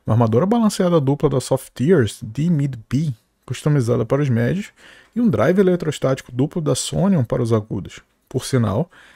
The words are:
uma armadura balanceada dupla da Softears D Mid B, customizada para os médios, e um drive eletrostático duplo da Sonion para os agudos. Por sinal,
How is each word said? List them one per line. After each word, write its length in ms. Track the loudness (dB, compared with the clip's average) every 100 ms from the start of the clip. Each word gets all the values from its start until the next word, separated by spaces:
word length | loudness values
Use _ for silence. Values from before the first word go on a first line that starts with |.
| -2
uma 60 |
armadura 320 | 0 2 2 2
balanceada 560 | 2 0 0 2 2
dupla 280 | 2 0 0
da 120 | -2
Softears 800 | -2 -4 -4 -2 2 4 2 -2
D 260 | -10 -4 0
Mid 260 | 0 -2 -6 -4
B, 220 | -2 -2 -6 _ _ -12
customizada 600 | -4 0 2 2 0 0
para 160 | 0
os 80 | 2
médios, 420 | 0 0 -2 -8 _ -20 -20 _
e 60 | -2
um 100 | 0
drive 300 | 2 2 4
eletrostático 720 | 4 2 -2 -2 -2 -2 -4
duplo 300 | -4 -2 -2
da 140 | -2 -2
Sonion 500 | -2 0 2 2 0
para 180 | -2
os 80 | 0
agudos. 480 | 0 -2 -8 -10 -16 -20 _ -8
Por 160 | -8 -2
sinal, 440 | 0 0 -2 -4 -10 -20